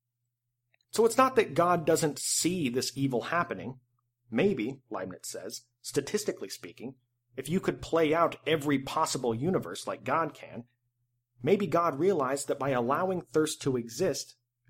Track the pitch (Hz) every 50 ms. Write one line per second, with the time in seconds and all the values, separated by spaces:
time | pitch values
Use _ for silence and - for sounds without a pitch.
0 | _ _ _ _ _ _ _ _ _ _ _ _ _ _ _ _ _ _ - -
1 | 220 226 226 - 262 262 262 - 202 - - 135 170 175 180 170 156 139 160 151
2 | 165 151 139 - - - - - - 160 180 185 170 135 120 131 120 - - 139
3 | 139 135 127 117 - - - 170 170 - 110 95 90 92 - - _ _ _ _
4 | _ _ _ _ _ _ 110 117 160 208 196 123 107 117 139 - _ _ 110 95
5 | 92 92 92 - - - - 90 85 98 - - - _ _ _ - - - -
6 | - - - 208 208 - 185 - - 98 - - - 90 85 - 101 127 139 _
7 | _ _ _ _ _ _ _ - 131 - 160 185 - - 151 - - - - 160
8 | 165 151 151 165 165 151 - - - - 156 160 139 147 143 135 139 139 - 160
9 | 160 147 - 139 127 123 113 113 131 170 190 147 104 85 92 - - - 98 -
10 | - 117 135 160 165 151 147 - - 80 78 104 120 - _ _ _ _ _ _
11 | _ _ _ _ _ _ _ _ 120 135 190 214 202 165 143 170 170 170 147 135
12 | 156 190 202 165 135 127 135 139 - - 143 - - 143 135 123 120 120 135 151
13 | 180 185 190 180 160 - - 160 156 151 - - - 143 127 123 117 117 110 113
14 | 175 185 139 - - - - _ _ _ _ _ _